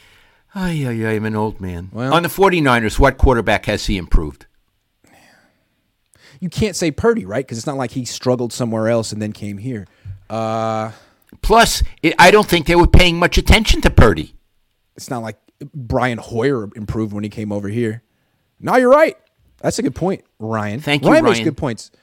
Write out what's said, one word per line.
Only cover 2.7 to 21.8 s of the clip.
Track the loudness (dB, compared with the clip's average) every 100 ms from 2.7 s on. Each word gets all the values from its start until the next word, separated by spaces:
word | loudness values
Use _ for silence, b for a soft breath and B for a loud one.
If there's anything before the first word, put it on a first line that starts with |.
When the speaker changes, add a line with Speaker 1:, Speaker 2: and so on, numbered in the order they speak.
| 2 0 2
Speaker 1:
what | 2 4
quarterback | 2 2 0 -2 -2
has | -4 -2
he | -4
improved? | 0 0 0 -10 -20 _ _ _ _ _ _ b b b b b b _ _ _ _ _ b b
Speaker 2:
You | -10
can't | -4 -4 -2
say | -4
Purdy, | 0 0 0
right? | -2 -6 -6
'Cause | -8
it's | -6
not | -6
like | -6
he | -6
struggled | -10 -6 -2 -2 -2
somewhere | -6 -4 -2 0
else | -2 -2
and | -8
then | -8
came | -10 -12 -12
here. | -10 -10 -14 B B -18 -12
Uh, | -8 -4 -4 -4 -4 -6 -12 b b b -6
Speaker 1:
Plus, | 2 4 4 2 -4 B
it, | -2 6
I | 6
don't | 6 4
think | 0 2
they | 4
were | 8
paying | 8 6 4
much | 0 0
attention | 4 2 4 2
to | 4
Purdy. | 6 6 4 -4 -14 _ _ _ _ _
Speaker 2:
It's | -20 -12
not | -10
like | -10 -14 _ -20 -18
Brian | -14 -4 -2 -2 -4
Hoyer | -8 -4 -2 -2 -6 -12
improved | -8 -6 -6
when | -6
he | -8
came | -8 -8
over | -6 -6
here. | -4 -4 -6 _ _ _ _ _ _
No, | -2 2
you're | 4
right. | 4 4 -2 _ _ _ _
That's | -6 -4
a |
good | -4
point, | -4 -6 -6 _ -14
Ryan. | -6 -4 -4 -6
Speaker 1:
Thank | -4 0
you, | 4
Speaker 2:
Ryan | 4
makes | 4 0
Speaker 1:
Ryan. |
Speaker 2:
good | -2 -4
points. | -8 -8